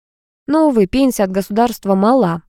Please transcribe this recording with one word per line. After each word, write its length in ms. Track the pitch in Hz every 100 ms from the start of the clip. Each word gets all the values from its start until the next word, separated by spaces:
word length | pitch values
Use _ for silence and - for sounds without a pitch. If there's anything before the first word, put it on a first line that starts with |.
| _ _ _ _ -
Но, 220 | 302 311
увы, 160 | 240
пенсия 400 | 190 247 269 -
от 60 | 196
государства 640 | 190 190 208 240 220 196
мала, 480 | 190 202 262 190 165